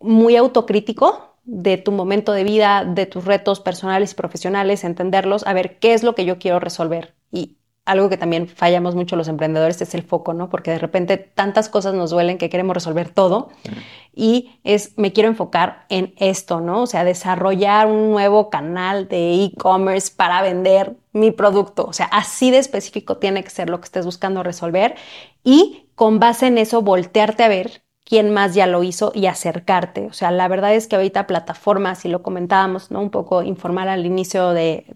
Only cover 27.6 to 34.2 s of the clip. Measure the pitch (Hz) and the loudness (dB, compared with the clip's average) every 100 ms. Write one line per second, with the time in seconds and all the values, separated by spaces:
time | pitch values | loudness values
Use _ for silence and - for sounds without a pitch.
27.6 | 214 - _ _ _ 220 208 208 202 180 | -4 -14 _ _ _ 2 4 2 2 4
28.6 | 185 175 180 175 208 214 190 175 175 170 | 2 2 -2 -2 -4 0 -2 -2 -6 -6
29.6 | - 185 175 - 208 - 180 180 185 190 | 0 0 -2 -8 -10 -4 -2 0 0 0
30.6 | 202 220 226 202 196 196 196 175 - 165 | 2 0 0 -2 0 -2 -4 -6 -6 -6
31.6 | - 196 190 185 - 175 185 185 180 190 | -2 0 -2 -6 -6 -6 -6 -8 0 2
32.6 | 190 185 - 196 202 208 180 185 196 180 | 2 -4 -8 -8 -6 -6 -2 -2 -2 -8
33.6 | 175 185 190 190 175 185 | -6 -4 -4 -4 -2 -4